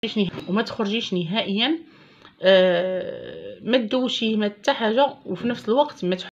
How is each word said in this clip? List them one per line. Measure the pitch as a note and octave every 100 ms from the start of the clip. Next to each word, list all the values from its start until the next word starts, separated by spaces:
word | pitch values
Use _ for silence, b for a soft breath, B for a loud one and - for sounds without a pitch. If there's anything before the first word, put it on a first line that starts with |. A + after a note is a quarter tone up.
| A3 G#3+
نهائيا، | F#3+ B2+ -
وما | G3
تخرجيش | A3+ - G#3 A3 A#3
نهائيا، | F#3 E3 G#3+ - G3 A#3+ D#4+ - B B B B _
آه، | F#3 F#3+ F#3 F3 F#3 F#3 - - - E3 E3 G2+
ما | G2+ B3+
تدوشيه | A3 C4 B3+ - A3 A3
ما | G#3
حتى | G#3 -
حاجه، | - A3 A3 C#4 - -
وفي | F3+ A#3
نفس | A#3+ -
الوقت | B3 D4 -
ما | F3+ F3+ -